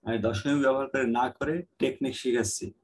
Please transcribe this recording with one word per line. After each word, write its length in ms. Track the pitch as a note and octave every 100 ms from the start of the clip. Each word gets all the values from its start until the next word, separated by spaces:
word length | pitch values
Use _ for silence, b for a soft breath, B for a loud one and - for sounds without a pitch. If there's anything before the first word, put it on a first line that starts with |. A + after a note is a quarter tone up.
আমি 140 | - A2+ A2
দশমিক 320 | G#2 C#3+ C#3+
ব্যবহার 220 | C#3 C3+ C3+
করে 120 | C#3 B2 A#2+
না 60 | B2+ -
করে 160 | C#3 E3 F3 _
টেকনিক 340 | C3+ C3 C3+ -
শিখাচ্ছি। 440 | B2+ A#2+ G2+ - G2 -